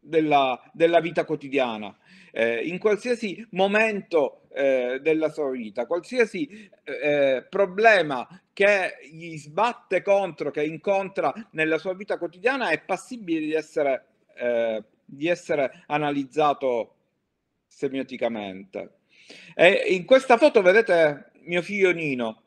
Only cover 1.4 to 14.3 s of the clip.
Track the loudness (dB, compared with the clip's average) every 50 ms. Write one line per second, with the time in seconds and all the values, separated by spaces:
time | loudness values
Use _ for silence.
1.4 | -6 -4 -2 -2 -2 -2 -4 -8 -10 -12 -16 _ _ _ -20 -20 -20 _ -2 -2
2.4 | 0 0 0 -2 -4 -6 -8 -2 0 0 0 0 -2 -4 -4 -4 -4 -8 -8 -10
3.4 | -14 _ 0 0 0 2 4 2 2 0 -2 -6 -8 _ 0 0 0 0 -4 _
4.4 | _ _ -4 0 0 2 2 2 0 -2 -4 -2 0 0 0 2 0 -2 -2 -4
5.4 | -4 -4 -4 -6 -8 -10 -6 -8 -4 -4 -4 -6 -4 -4 0 0 0 0 0 -8
6.4 | -8 -8 -10 -20 -20 -20 -20 _ _ -12 -10 -4 -2 0 2 2 2 2 2 0
7.4 | -4 _ 0 0 0 0 0 2 4 4 6 4 2 0 -4 -6 -6 -10 -14 -20
8.4 | _ _ _ 2 2 4 4 2 0 -4 -8 -12 -20 -20 -20 -16 -14 -14 -14 -14
9.4 | -16 -10 -4 -2 -2 -2 -2 -6 _ _ -4 -2 2 2 0 2 0 -4 -6 -6
10.4 | -8 -6 -4 -4 -4 -4 -6 -6 -2 -2 0 0 -2 -4 -6 -2 -2 -2 -4 -6
11.4 | -16 _ _ -2 0 0 0 -2 -2 -6 -8 -8 -6 -8 -6 -6 -6 -10 -10 -4
12.4 | -4 -2 -2 -2 -2 -2 -2 -4 _ -6 -8 -8 -6 -16 -16 -14 -6 -4 -4 -4
13.4 | -4 -4 -4 -4 -6 -4 -4 -2 0 0 0 -2 _ _ _ _ _ _